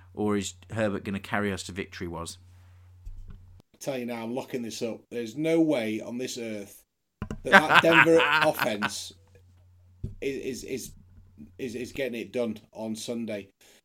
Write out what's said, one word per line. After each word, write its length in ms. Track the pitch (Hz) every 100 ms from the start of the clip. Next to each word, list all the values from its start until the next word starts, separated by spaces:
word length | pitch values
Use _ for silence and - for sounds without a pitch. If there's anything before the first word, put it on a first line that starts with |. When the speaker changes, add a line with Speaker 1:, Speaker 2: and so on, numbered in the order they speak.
| -
Speaker 1:
or 220 | - 104 104
is 180 | 95 - -
Herbert 340 | 113 107 98
gonna 160 | 110 98
carry 320 | - 107 104
us 100 | 92
to 80 | -
victory, 360 | 95 - - 87
Woz? 300 | 82 85 - - - - - - - - - -
Speaker 2:
I 460 | - - - _ _
tell 200 | - 131
you 80 | 120
now, 160 | 117
I'm 120 | 113
locking 280 | 123 127 131
this 180 | 113 -
up. 200 | 117 104 -
There's 260 | 120 113 131
no 240 | 160 165
way 400 | 160 135 110 107
on 180 | - 120
this 200 | 127 127
earth 440 | 113 107 98 - _ _ _ _ - -
that 80 | 131
that 320 | 190 156 165
Denver 360 | 165 139 147 165
Speaker 1:
<laughs> 240 | 139 151
Speaker 2:
offense 680 | 151 151 131 104 113 - - - _ - _ _ _ _ _ _ - -
is, 400 | 135 135 131 120
is, 20 |
is, 280 | - 123 - - - - - - - -
is, 160 | 127
is 180 | 117 117
getting 260 | - 131 117
it 140 | 95
done 260 | 123 117 107 -
on 240 | - 110 110
Sunday. 520 | - 120 113 104 98 _ - _